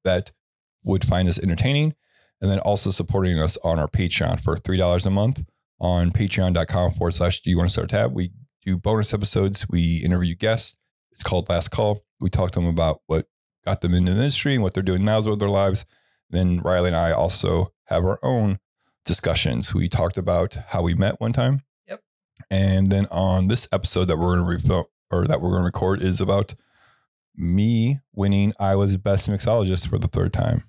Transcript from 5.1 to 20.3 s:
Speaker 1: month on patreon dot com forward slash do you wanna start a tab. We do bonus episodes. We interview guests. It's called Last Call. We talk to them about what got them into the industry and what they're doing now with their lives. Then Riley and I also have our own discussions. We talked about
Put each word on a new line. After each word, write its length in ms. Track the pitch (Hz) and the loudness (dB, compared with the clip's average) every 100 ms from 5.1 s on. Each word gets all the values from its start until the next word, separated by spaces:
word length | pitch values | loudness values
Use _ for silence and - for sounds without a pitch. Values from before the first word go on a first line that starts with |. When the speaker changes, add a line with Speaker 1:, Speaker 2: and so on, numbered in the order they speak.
Speaker 1:
month 320 | 101 110 135 - _ _ _ | 2 0 -2 -8 _ _ _
on 300 | 87 87 87 | -2 2 2
patreon 420 | - 101 - 92 | 0 0 0 2
dot 140 | 85 80 | 2 2
com 220 | 87 90 | 2 0
forward 200 | - 85 | 0 -2
slash 280 | 82 87 - | 0 0 0
do 80 | - | 0
you 60 | 87 | 2
wanna 120 | 87 | 2
start 220 | - - | 0 0
a 40 | 107 | 0
tab. 160 | 113 | 0
We 160 | 65 90 104 - _ | -2 -4 -8 -20 _
do 120 | 98 90 | -4 -2
bonus 360 | 98 110 104 | 0 0 0
episodes. 560 | 104 101 101 98 98 - | 0 0 0 0 0 -2
We 280 | 85 85 82 | 0 2 2
interview 300 | 85 90 87 87 | 2 0 0 -2
guests. 400 | 110 110 - - _ _ _ | 0 0 -2 -4 _ _ _
It's 120 | - | -10
called 240 | - 90 - | -4 -2 0
Last 200 | 87 - | -2 -2
Call. 360 | - 107 104 - _ | 0 0 -2 -8 _
We 100 | 90 | -4
talk 220 | - 90 | -2 -2
to 80 | 87 | 0
them 80 | 85 | -2
about 320 | 82 80 76 - | 0 0 -2 -2
what 200 | 78 - _ _ _ | -4 -4 _ _ _
got 160 | - - | -6 -2
them 140 | 87 | 0
into 180 | 87 90 | 2 2
the 60 | 95 | 2
industry 340 | 139 - 147 | 0 0 0
and 80 | 131 | 0
what 120 | 95 | 0
they're 80 | 92 | -2
doing 220 | 95 90 | -2 0
now 160 | 104 110 | 2 0
with 200 | 107 104 | 0 -2
their 80 | 101 | -2
lives. 360 | 98 98 98 - _ _ _ _ | 0 0 0 -6 _ _ _ _
Then 300 | 87 90 87 | -2 0 0
Riley 280 | 85 90 90 | 0 0 2
and 80 | 82 | 0
I 140 | 85 | 0
also 600 | 80 85 - 92 85 92 - _ | 0 0 0 0 0 -2 -6 _
have 180 | 82 | -2
our 140 | 90 - | 0 -2
own 360 | - 123 107 98 - _ _ _ | -2 0 0 -2 -8 _ _ _
discussions. 680 | - 87 - - - 60 - | -6 -4 -2 -2 -2 -2 -2
We 140 | - 85 | -2 -2
talked 280 | - 85 95 | 0 -2 -2
about 380 | 90 | -2